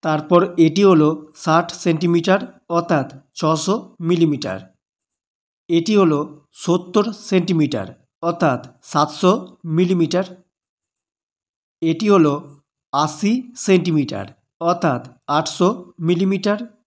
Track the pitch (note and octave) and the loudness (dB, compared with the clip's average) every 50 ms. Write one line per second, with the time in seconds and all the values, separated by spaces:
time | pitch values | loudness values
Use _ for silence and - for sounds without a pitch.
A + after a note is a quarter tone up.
0 | - D#3 D#3 D3+ D3+ D3+ F3+ F3 F3+ F3+ F3 - E3 D#3+ D3 F#3+ G3+ G3 F#3 D#3+ | -4 -4 -4 -4 0 4 4 4 4 2 2 2 2 4 4 4 4 6 6 6
1 | D3+ D3+ D#3+ D3+ - - _ - - - D#3 E3 E3+ E3+ - - - F3+ E3+ D#3 | 4 2 0 -2 -8 -20 _ -10 -2 0 2 2 0 -2 -10 -6 -2 -2 -2 0
2 | E3+ E3+ E3+ F3 E3 F#3+ F#3 G3+ - - - _ _ _ E3+ E3+ E3+ - E3+ D3 | 0 0 0 0 2 2 0 0 -2 -8 -16 _ _ _ -4 -4 -2 0 -2 -2
3 | C3 C3+ - - _ _ _ - - D#3 D#3+ D#3 - F#3 G3+ A3+ F#3+ - _ _ | -2 -4 -10 -20 _ _ _ -4 -2 -2 0 0 0 -2 -4 -4 -4 -12 _ _
4 | E3+ E3 F3+ E3 E3 D#3+ D3 C3 - F#2 F#2+ F#2+ - _ _ _ _ _ _ _ | -2 -2 0 2 2 0 0 -4 -6 -8 -10 -10 -12 _ _ _ _ _ _ _
5 | _ _ _ _ _ _ _ _ _ _ _ _ _ _ E3+ E3+ E3 F#3+ G#3+ G3+ | _ _ _ _ _ _ _ _ _ _ _ _ _ _ -2 -2 0 2 2 4
6 | F#3+ E3 D3+ C#3+ D3+ D3+ - - _ _ _ - - - E3+ F3+ F3+ F3+ F3+ G#3 | 4 4 2 0 -4 -6 -10 -20 _ _ _ -10 -2 -2 -2 -2 -2 -2 0 0
7 | G#3 A3+ G3+ - - - G3 F#3 E3+ E3 F#3 D#3+ D3+ C#3+ - A2+ F#2+ - - _ | 0 0 -4 -12 -8 -2 -2 0 0 0 0 0 0 0 -2 -6 -6 -10 -14 _
8 | _ _ _ _ - E3+ E3+ - - D3+ B2+ B2 - - _ _ _ - - D3 | _ _ _ _ -6 -6 -2 0 0 0 0 -2 -6 -14 _ _ _ -4 0 0
9 | D3 D3 - - - F3+ G3+ B3 F#3 - - _ - E3 D#3+ E3 F#3 F3 F#3+ F3 | 0 0 -2 0 0 2 2 0 -4 -12 -20 _ -10 -4 0 0 2 2 2 0
10 | E3 - F3+ F3+ F#3+ F#3 - _ _ _ _ _ _ _ _ _ _ _ _ _ | 0 0 0 -4 -4 -6 -12 _ _ _ _ _ _ _ _ _ _ _ _ _
11 | _ _ _ _ _ _ _ _ _ _ _ _ _ _ _ _ E3 E3 D#3+ D#3+ | _ _ _ _ _ _ _ _ _ _ _ _ _ _ _ _ -4 -4 -2 -2
12 | A3 G#3 G3+ F#3+ D#3+ D3 C#3+ D3 D3 C#3+ - _ _ _ _ _ _ _ - C#3+ | 2 2 4 4 4 4 2 -2 -8 -16 -20 _ _ _ _ _ _ _ -2 -2
13 | D3+ D3+ D3+ - - G3+ A#3 B3+ B3+ - - - - - F#3+ F3+ E3 F#3 D#3+ D3+ | -2 -2 -4 -4 -2 0 0 0 -4 -8 -14 -10 0 2 2 4 4 2 0 0
14 | C#3 - - G2+ G2 - - _ _ _ _ _ E3 E3+ - A3+ - D#3+ C3 A#2+ | -2 -2 -6 -10 -10 -12 -16 _ _ _ _ _ -2 -2 -2 0 0 -2 -2 -2
15 | - - - _ _ - C#3+ D3+ D#3 - - - F3+ F#3 A3+ F3+ - - _ - | -6 -12 -20 _ _ -2 -2 -2 -2 -4 -2 0 0 0 0 -2 -10 -20 _ -6
16 | E3 E3 F3+ E3+ G3 F#3+ G3 G3 G3 G#3 G#3 G#3 A#3+ A3+ _ _ _ | -2 -2 0 0 0 -2 -2 -2 -2 -2 -4 -4 -6 -14 _ _ _